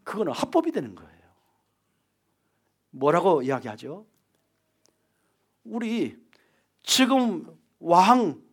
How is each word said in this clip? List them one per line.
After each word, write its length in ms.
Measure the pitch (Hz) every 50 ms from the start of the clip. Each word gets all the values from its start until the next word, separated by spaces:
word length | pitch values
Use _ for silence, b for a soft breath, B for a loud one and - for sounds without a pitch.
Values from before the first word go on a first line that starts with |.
| _
그거는 280 | - - 208 214 156
합법이 400 | 120 - 269 - - 339 320 339
되는 240 | - - 143 107 92
거예요. 240 | - - - _ _ _ _ _ _ _ _ _ _ _ _ _ _ _ _ _ _ _ _ _ _ _ _ _ _ _ _ _ _ _ _ _ _ _ _
뭐라고 500 | - 131 135 147 156 175 170 196 170 143
이야기하죠? 640 | 127 131 139 123 127 117 104 107 123 131 160 202 220 _ _ _ _ _ _ _ _ _ _ _ _ _ _ _ _ _ _ _ _ _ _ _ _ _ _ _ _ _ _ _ -
우리 540 | 226 214 233 233 220 233 226 160 107 - - _ _ _ _ _ _ _ _ _ _ _ _ -
지금 760 | - - - 262 233 269 262 247 233 190 160 - - - _ _ _ _ _
왕, 640 | - 165 170 180 185 208 247 254 226 170 131 - - _